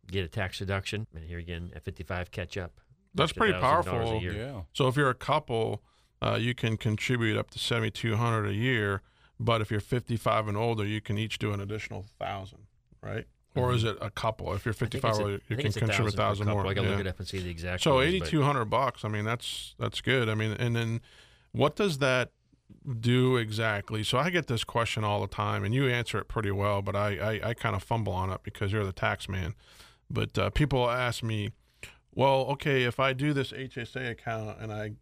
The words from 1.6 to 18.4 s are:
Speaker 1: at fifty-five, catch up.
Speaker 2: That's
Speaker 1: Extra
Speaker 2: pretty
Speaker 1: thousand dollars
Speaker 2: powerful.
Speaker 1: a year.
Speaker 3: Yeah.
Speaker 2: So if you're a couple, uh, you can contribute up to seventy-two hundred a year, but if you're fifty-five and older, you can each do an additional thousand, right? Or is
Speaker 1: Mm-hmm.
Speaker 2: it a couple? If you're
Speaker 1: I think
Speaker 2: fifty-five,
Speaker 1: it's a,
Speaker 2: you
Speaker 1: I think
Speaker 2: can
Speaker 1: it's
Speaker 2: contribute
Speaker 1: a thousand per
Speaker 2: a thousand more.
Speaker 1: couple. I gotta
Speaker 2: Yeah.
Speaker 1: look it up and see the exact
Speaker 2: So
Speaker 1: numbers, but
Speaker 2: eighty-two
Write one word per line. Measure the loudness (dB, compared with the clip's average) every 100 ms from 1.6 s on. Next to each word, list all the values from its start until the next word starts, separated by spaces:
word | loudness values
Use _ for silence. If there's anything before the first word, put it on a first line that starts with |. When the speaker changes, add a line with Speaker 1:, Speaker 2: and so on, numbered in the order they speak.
| -8 -10
Speaker 1:
at |
fifty-five, | -12 -10 -6 -6 -4
catch | -6 -6 -6
up. | -8 -12 _ _ _ 0
Speaker 2:
That's | 0
Speaker 1:
Extra | 2
Speaker 2:
pretty | 2 4
Speaker 1:
thousand | 4 4 2
dollars | 0 0
Speaker 2:
powerful. | 0
Speaker 1:
a |
year. | -2 -4 -6
Speaker 3:
Yeah. | -10 -10
Speaker 2:
So | 2 2
if | 4
you're | 2
a | 2
couple, | 0 0 2 0 0 -2 _ _ _ _
uh, | 0 2
you | 0
can | 0 0 2
contribute | 0 0 0 2 2 0
up | -2
to | -6
seventy-two | -2 0 -2 -2 0 2
hundred | 2 2 0
a |
year, | 0 2 2 2 -2 -6 _ _ _
but | 2 2
if | 2
you're | -2
fifty-five | 0 -2 0 -2 2 2 2
and | 0
older, | 0 0 0
you | -2
can | -2 -2
each | -2 -2
do | -2
an | -2
additional | -4 -8 -8 -10 -12 _
thousand, | -6 -6 -10 -16 -20 _ _ -16
right? | -8 -8 -10 _ _ 0
Or | 2
is | 2 2
Speaker 1:
Mm-hmm. | -2
Speaker 2:
it | -6
a |
couple? | -2 -2 -2 -4
If | -2 -2
you're |
Speaker 1:
I | -2
think | -2
Speaker 2:
fifty-five, | 0 0
Speaker 1:
it's | 2
a, | 0
Speaker 2:
you | -4
Speaker 1:
I | -4
think | -2
Speaker 2:
can | -2
Speaker 1:
it's | 0
Speaker 2:
contribute | 2 2 2
Speaker 1:
a | 2
thousand |
per |
Speaker 2:
a | 0
thousand | 2 0
more. | 2
Speaker 1:
couple. | 2
I |
gotta | 2 2
Speaker 2:
Yeah. | 0
Speaker 1:
look | -2
it |
up | -6
and | -6
see | -6
the | -6
exact | -6 -6 0
Speaker 2:
So | 4
Speaker 1:
numbers, | 4 4
but | 2
Speaker 2:
eighty-two | 2 4